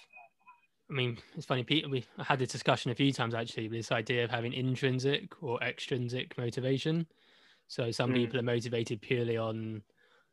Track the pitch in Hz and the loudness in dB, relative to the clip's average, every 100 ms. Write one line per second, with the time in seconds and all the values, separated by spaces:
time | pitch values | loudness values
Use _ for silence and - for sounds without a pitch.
0 | - - - _ - - _ _ - 139 | -20 -20 -20 _ -20 -20 _ _ -6 -2
1 | 123 117 - - - 131 123 151 147 135 | -2 -2 -10 -12 -2 0 2 0 2 -2
2 | - - 143 139 127 127 - 123 135 123 | -4 -4 0 2 0 0 2 2 2 2
3 | 139 135 117 117 117 - 110 113 110 120 | 2 4 0 -2 -4 -6 -4 -4 0 0
4 | 110 123 117 120 117 135 127 127 135 127 | 2 0 2 0 -2 0 0 2 2 2
5 | 135 143 185 - 143 120 123 120 - 127 | 2 0 -2 -8 -4 -2 -2 -4 -2 -2
6 | 120 123 - - 120 127 127 135 156 165 | 0 -2 -4 -4 -4 -2 0 2 2 0
7 | 165 _ _ _ - _ - - 117 113 | -2 _ _ _ -20 _ -10 -4 -2 2
8 | 123 127 117 127 120 120 117 117 113 113 | 2 4 2 0 0 0 0 -2 -2 -4
9 | - 123 117 113 113 110 110 110 - _ | 0 0 2 0 -2 -4 -6 -8 -12 _
10 | _ _ _ | _ _ _